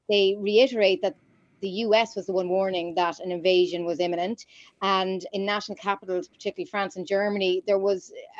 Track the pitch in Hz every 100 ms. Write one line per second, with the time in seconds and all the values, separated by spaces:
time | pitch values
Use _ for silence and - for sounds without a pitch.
0 | - 208 196 202 202 208 254 233 196 185
1 | 190 - _ _ _ _ 196 185 226 214
2 | 220 208 185 190 180 185 190 185 170 165
3 | 175 165 185 175 175 180 180 175 170 170
4 | 175 175 180 226 - - - _ 196 190
5 | 190 190 - 202 196 208 196 196 196 196
6 | 185 180 156 - 208 190 165 208 196 -
7 | 165 196 208 208 190 180 190 196 196 190
8 | - 127 - -